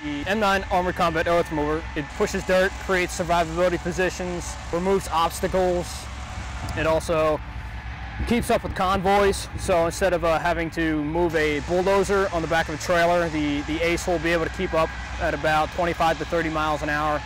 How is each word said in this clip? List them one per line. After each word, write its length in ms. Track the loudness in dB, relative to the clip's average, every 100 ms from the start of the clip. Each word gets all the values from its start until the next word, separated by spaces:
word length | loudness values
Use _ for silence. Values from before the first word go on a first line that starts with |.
The 200 | -6 -6 -2
M 140 | 0
nine 260 | 2 0 0
Armored 240 | 0 0 0
Combat 320 | 0 2 2
Earth 240 | 2 2
Mover, 320 | -2 -2 -2 -4 -8
it 100 | -8 -2
pushes 260 | -2 -2 0
dirt, 260 | 2 2 0 -2
creates 340 | 0 0 -2
survivability 580 | 0 2 2 2 2 2
positions, 800 | -4 0 0 0 -6 -6 -8 -10 -6
removes 340 | -2 2 0 0
obstacles. 920 | 0 0 0 -2 2 2 0 -2 -8 -10 -12 -10 -10 -8 -8 -6 -2
It 120 | 2
also 520 | 2 2 2 2 2 -4 -10 -10 -10 -10 -10 -10 -6 0
keeps 220 | 0 2
up 140 | 0
with 100 | 0
convoys, 720 | -2 0 2 4 6 4 2 -4 -8
so 260 | 2 2 2
instead 280 | 2 2
of, 120 | 2 2
uh, 140 | 2
having 320 | 2 0 -2
to 320 | -2 0 0
move 320 | 0 0 2 2
a 240 | 2 0
bulldozer 680 | 0 0 4 4 4 2 2
on 80 | 0
the 60 | 0
back 200 | 0 0
of 80 | -4
a 20 |
trailer, 500 | 0 4 4 4 2
the, 320 | 0 0 -2
the 180 | -2 -2
ACE 260 | 0 0 0
will 100 | 0
be 120 | 2
able 140 | 0 0
to 60 |
keep 200 | -4 -2
up 160 | 0 0 -2 -10 -4
at 140 | -2 0
about 340 | 0 2 0
twenty-five 440 | 0 -2 2 0 0
to 80 | -2
thirty 240 | -2 -2
miles 320 | -2 -2 -2
an 80 | -2
hour 320 | -2 0 -2